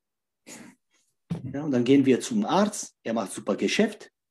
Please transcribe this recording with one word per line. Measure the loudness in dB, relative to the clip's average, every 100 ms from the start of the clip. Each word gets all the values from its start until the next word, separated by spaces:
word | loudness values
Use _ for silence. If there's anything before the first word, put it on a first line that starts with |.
| _ _ _ _ -20 -20 -20 _ _ _ _ _ _ -10 -8
Ja, | -8
und | -2
dann | 0
gehen | 4 6
wir | 6 2
zum | 2 -2
Arzt, | 0 2 0 -2 -12 _
er | -6
macht | -4 -6
super | -8 -6 -2
Geschäft. | 0 0 0 -2 -18 _ _